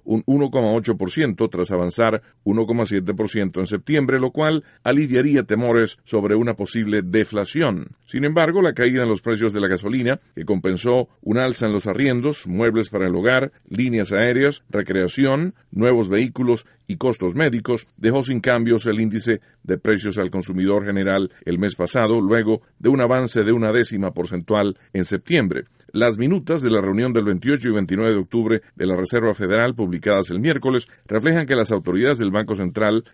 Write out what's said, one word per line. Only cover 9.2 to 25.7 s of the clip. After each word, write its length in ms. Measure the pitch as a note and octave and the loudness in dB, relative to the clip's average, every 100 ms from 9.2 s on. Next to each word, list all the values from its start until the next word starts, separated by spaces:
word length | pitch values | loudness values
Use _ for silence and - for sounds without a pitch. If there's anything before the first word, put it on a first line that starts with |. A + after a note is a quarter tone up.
precios 320 | A#2+ A2 A2 | -2 0 0
de 60 | G#2 | 0
la 80 | G2 | 0
gasolina, 520 | F#2 G2+ C3 A#2+ C#3 _ - | 0 -2 -2 -2 -2 _ -8
que 100 | E2 | -4
compensó 640 | F#2+ F#2 F2+ A#2 B2 A#2+ _ | -2 0 -2 0 0 0 _
un 160 | - A2 | -2 0
alza 300 | B2+ A#2 A2+ | 0 -2 -2
en 60 | |
los 120 | G#2 G#2 | -2 -2
arriendos, 600 | F#2+ C#3 B2 A#2+ A2 F#2 | -2 0 0 -2 -4 -4
muebles 420 | F2+ A2+ A2+ - | 0 0 0 -2
para 180 | G#2 F#2 | -2 -2
el 80 | F2 | 0
hogar, 360 | G#2+ C3 C3+ - - | 2 2 0 -6 -8
líneas 440 | G2 B2+ A#2 F#2 | -4 0 0 0
aéreas, 520 | G2+ A#2+ B2 C#3+ C#3 - | 0 2 2 0 -2 -6
recreación, 840 | G#2 F#2+ F#2+ F2+ - C3+ C3+ F3+ - _ | -4 -2 0 0 0 0 0 -4 -8 _
nuevos 360 | F#2+ A#2+ B2 G2 | 0 2 4 2
vehículos 580 | G2+ B2+ - B2 A#2 - _ - | 0 0 0 0 0 -4 _ -12
y 120 | F#2 | -4
costos 360 | B2+ A#2 F2+ | -2 -2 -2
médicos, 540 | F2+ D#3 A#2 G#2+ A#2 - - | 0 0 0 -2 -4 -6 -2
dejó 260 | A2+ C3+ | 0 2
sin 180 | B2+ B2 | 0 -2
cambios 440 | B2+ A#2+ A#2 A2+ A2+ | 0 0 2 2 2
el 160 | G#2+ | 0
índice 400 | A2 G#2+ A#2 G#2+ - _ | 0 -2 -2 -4 -6 _
de 140 | - F2+ | -4 -2
precios 400 | - G#2 G2+ G2 | 0 0 0 -4
al 120 | F2+ | -4
consumidor 560 | F#2+ F2+ F#2 F#2+ G2+ G2+ | -4 -4 -2 0 0 0
general 460 | G2 G2 G2 F#2+ - - | -2 0 0 -2 -6 -4
el 140 | E2+ | -2
mes 160 | G2+ - | -2 -2
pasado, 460 | F2 B2+ A2 A#2 | -2 0 2 2
luego 400 | G2 A#2 A2 A2 - - | 2 2 2 -2 -4 -4
de 120 | A#2 | 2
un 120 | C#3 | 2
avance 420 | A#2+ B2+ B2+ A#2+ | 2 2 0 0
de 80 | G#2 | 2
una 200 | A2+ A2 | 2 2
décima 400 | A#2 G#2+ G#2 F#2+ | 2 0 -2 -4
porcentual 680 | E2+ F2 F2+ E2 G#2+ G2+ - _ | -4 -6 -6 -2 0 0 -2 _
en 120 | G2 F2+ | -4 -2
septiembre. 580 | G2+ - E3+ G2+ B1+ - | -4 0 0 0 -2 -8